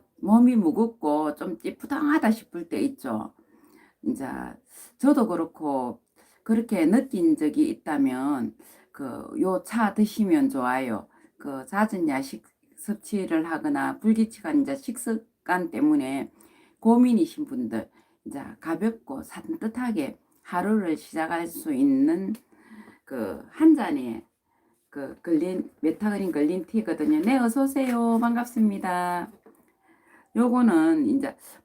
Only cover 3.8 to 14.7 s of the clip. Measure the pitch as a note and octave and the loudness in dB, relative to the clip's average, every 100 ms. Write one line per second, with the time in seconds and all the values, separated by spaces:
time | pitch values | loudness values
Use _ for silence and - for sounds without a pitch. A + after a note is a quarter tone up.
3.8 | _ _ - - C3 C3 B2 B2 _ - | _ _ -6 -6 -6 -10 -12 -16 _ -20
4.8 | - - C4+ C#4+ G#3+ E3+ E3 - D3+ C#3 | -20 -2 2 4 2 0 -6 -6 -4 -4
5.8 | B2 - _ _ _ _ - A3 A#3 F#3+ | -4 -8 _ _ _ _ -2 -2 0 2
6.8 | D#3+ A#3 C4 G3 E3 D#3 D3+ D3 D3+ - | 4 4 2 0 2 2 0 2 0 -2
7.8 | - D3 C3+ B2+ C#3 C#3 A2+ - - - | -4 0 0 0 -2 -2 -4 -8 -20 -20
8.8 | _ - C3+ A#2 - - F3+ F#3 - A3+ | _ -14 -12 -12 -8 -2 0 0 -2 0
9.8 | G#3 G3+ G#3+ - G3 D#3 C3+ C3+ B2 C3 | 2 2 0 2 2 4 2 0 0 0
10.8 | C3 G#2 - _ _ _ C#3+ C3+ B2 G3 | -2 -6 -8 _ _ _ -12 -12 -6 0
11.8 | G#3+ F#3+ D#3+ C3 C3+ - - _ _ - | 0 0 -2 -2 -4 -12 -18 _ _ -14
12.8 | - G#3 - G#3 F3+ D#3+ E3 D#3 D3+ C#3+ | -10 -10 -6 -4 -2 -2 -2 -4 -2 -2
13.8 | C3+ C3+ G#3+ A3 A3 - E4 C#3+ G3 | -2 0 2 2 2 -4 -2 0 0